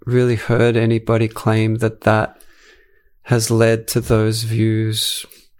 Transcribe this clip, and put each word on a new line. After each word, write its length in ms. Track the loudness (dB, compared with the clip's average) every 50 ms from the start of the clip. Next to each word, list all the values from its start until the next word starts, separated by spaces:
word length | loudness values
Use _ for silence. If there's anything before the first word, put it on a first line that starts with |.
| -6
really 300 | -2 0 2 2 2 0
heard 400 | -2 -2 -2 0 2 2 2 2 2
anybody 500 | 2 2 0 -2 0 0 0 0 0 -2
claim 480 | -4 -4 -2 0 0 2 0 0 0
that 260 | -2 -2 -4 -4 -2
that 400 | 0 0 2 2 0 -4 -8 _ -20 -20 _ _ -20 -20 -20 _ _ _ _ _ _ _ _ _ _
has 260 | -2 0 0 0 0
led 360 | 2 2 4 2 2 0 -4 -4
to 120 | -4 -4
those 440 | 0 0 0 2 2 0 -2 -4 -4
views, 800 | -4 -2 0 0 0 0 -2 -2 -2 -4 -4 -4 -6 -6 -8 -12 -16 -20 -20 _ _ _